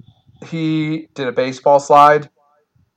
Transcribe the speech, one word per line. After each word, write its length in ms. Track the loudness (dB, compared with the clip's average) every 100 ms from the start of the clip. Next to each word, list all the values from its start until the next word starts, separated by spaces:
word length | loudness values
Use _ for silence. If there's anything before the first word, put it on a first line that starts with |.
| _ _ _ _ -14
he 640 | -10 -6 -6 -6 -8 -12
did 120 | -10 -8
a 40 |
baseball 480 | -6 -6 -4 0 0
slide. 500 | 2 4 6 4 -2 _ _ _ _ _ _